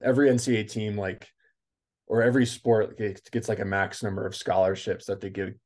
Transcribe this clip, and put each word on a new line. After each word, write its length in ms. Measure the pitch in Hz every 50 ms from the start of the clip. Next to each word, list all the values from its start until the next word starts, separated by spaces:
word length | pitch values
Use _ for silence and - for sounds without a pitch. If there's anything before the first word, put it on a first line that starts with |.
every 280 | - - 127 139 143 135
N 100 | 123 120
C 160 | - 131 120
A 60 | 107
A 20 | 104
team, 340 | - - 117 107 107 101
like, 300 | 101 95 92 92 - - - _ _ _ _ _ _ _ _ _ _ _ _ _ _ _ -
or 140 | 110 117 113
every 220 | 123 120 135 123
sport 520 | 120 - - - 120 113 110 104 - -
gets, 320 | - 107 101 98 - _ -
gets, 200 | - 117 113 -
like, 100 | 107 101
a 60 | 101
max 360 | 98 98 98 98 98 - -
number 240 | 117 101 98 98 92
of 80 | 95 -
scholarships 720 | - - - 90 95 92 95 95 92 - - - - -
that 120 | - 98 98
they 100 | 101 95
give, 240 | 95 101 95 92 - _ _